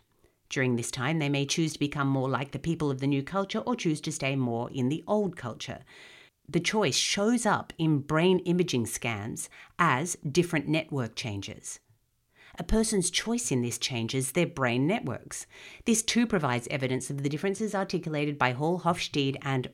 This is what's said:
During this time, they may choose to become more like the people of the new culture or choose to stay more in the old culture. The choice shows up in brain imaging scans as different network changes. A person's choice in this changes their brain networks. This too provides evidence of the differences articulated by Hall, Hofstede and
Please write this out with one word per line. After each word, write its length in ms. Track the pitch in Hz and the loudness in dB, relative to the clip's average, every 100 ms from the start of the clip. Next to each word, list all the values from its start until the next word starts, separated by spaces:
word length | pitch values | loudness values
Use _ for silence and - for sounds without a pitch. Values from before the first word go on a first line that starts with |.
| _ _ _ _ - | _ _ _ _ -8
During 260 | 143 127 117 | -2 0 0
this 140 | 117 | -2
time, 300 | - 123 160 | -4 -2 0
they 100 | 143 | 0
may 160 | 143 139 | 0 0
choose 280 | - 160 | 0 -2
to 60 | - | 0
become 280 | 147 147 135 | -4 0 2
more 220 | 135 131 | 2 2
like 220 | 127 143 | -2 -4
the 60 | 131 | -6
people 320 | 165 170 151 | -4 -2 0
of 100 | 131 | 0
the 80 | 139 | 0
new 140 | 143 | 0
culture 380 | 139 190 196 220 | 0 -4 -2 -4
or 160 | - 233 | -2 -2
choose 260 | 180 151 | 0 -2
to 100 | - | -2
stay 240 | 151 135 139 | -4 -2 0
more 360 | 123 117 123 | 0 0 -4
in 180 | 135 127 | -2 0
the 140 | 160 - | -2 0
old 300 | - 208 - | 0 0 -4
culture. 440 | 117 107 - - - - - - - _ - | -10 -8 -10 -12 -14 -20 -20 -20 -20 _ -4
The 100 | 165 | -2
choice 380 | 170 220 180 - | 0 2 2 2
shows 480 | - - 208 240 220 | 0 2 2 4 4
up 260 | 147 - - | 2 -2 -2
in 220 | 160 147 | 2 2
brain 400 | 139 156 180 180 | 4 4 6 4
imaging 480 | - 175 180 127 107 | 4 2 2 2 0
scans 600 | - 120 107 107 165 - - - - | -2 -4 -4 -6 -8 -10 -14 -12 0
as 380 | 170 127 180 - 151 | 2 4 0 -4 -2
different 380 | 143 175 156 143 | 2 2 2 2
network 480 | 156 - 143 113 - | 0 0 -4 -4 -4
changes. 640 | 120 101 98 104 - - _ _ _ _ _ _ - - | -6 -6 -8 -12 -14 -16 _ _ _ _ _ _ -20 -10
A 60 | 175 | 2
person's 440 | 220 220 208 175 | 4 4 2 2
choice 400 | - - 240 - | 0 0 -2 0
in 120 | 127 | 0
this 160 | 120 117 | 0 -2
changes 560 | - 120 113 131 131 | -4 -2 -2 -2 -2
their 120 | - 170 | 0 0
brain 400 | - 127 120 143 | 2 0 2 2
networks. 640 | 220 143 113 - - - - - - - | 2 -2 -8 -8 -14 -14 -18 -20 -8 2
This 180 | 220 | 2
too 240 | - 226 233 | 2 2 4
provides 400 | 202 147 123 120 | 2 2 0 -2
evidence 400 | 139 131 127 131 | -2 0 0 -2
of 140 | 143 | -4
the 60 | 139 | -2
differences 440 | 151 196 196 220 | -2 -2 -2 -2
articulated 640 | 190 196 175 170 151 147 143 | -2 -2 -2 -2 -2 -2 2
by 140 | 127 | 2
Hall, 300 | 123 160 175 | 2 0 0
Hofstede 560 | 170 170 - - 135 135 | 0 0 -2 0 0 0
and 280 | 143 131 123 | -2 -2 -2